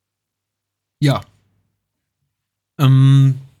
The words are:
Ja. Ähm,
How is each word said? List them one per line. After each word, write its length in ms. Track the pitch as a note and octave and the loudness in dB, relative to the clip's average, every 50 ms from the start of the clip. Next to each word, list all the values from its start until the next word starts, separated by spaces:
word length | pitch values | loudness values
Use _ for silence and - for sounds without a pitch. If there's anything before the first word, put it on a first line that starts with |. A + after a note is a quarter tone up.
| _ _ _ _ _ _ _ _ _ _ _ _ _ _ _ _ _ _ _ - | _ _ _ _ _ _ _ _ _ _ _ _ _ _ _ _ _ _ _ -6
Ja. 220 | D3 C#3+ B2 G#2 - _ _ _ _ _ _ _ _ _ _ _ _ _ _ _ _ _ _ _ _ _ _ _ _ _ _ _ _ _ _ - | -4 -4 -4 -6 -10 _ _ _ _ _ _ _ _ _ _ _ _ _ _ _ _ _ _ _ _ _ _ _ _ _ _ _ _ _ _ -4
Ähm, 560 | C#3 C3 C3+ C3 C3+ C3+ C3+ C#3 C3+ C3+ C3 - - - _ _ | -2 0 2 2 2 2 2 2 2 0 -2 -6 -12 -20 _ _